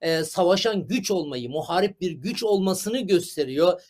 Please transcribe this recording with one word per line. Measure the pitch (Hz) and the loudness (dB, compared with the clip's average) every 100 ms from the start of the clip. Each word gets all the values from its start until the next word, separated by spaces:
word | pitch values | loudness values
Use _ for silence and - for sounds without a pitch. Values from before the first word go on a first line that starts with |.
e, | 165 160 | -2 0
savaşan | 160 - 175 190 226 202 139 | 0 2 4 4 2 -2 -2
güç | 240 196 | -2 0
olmayı, | 190 147 127 120 | -2 -2 -6 -6
muharip | 147 151 175 202 - | -6 -2 0 0 0
bir | 180 | -6
güç | 147 135 202 | -6 -6 -4
olmasını | 214 202 190 185 202 247 | 0 2 2 0 -2 -4
gösteriyor | 196 180 170 - 135 135 175 180 | 2 2 2 -4 -2 4 4 2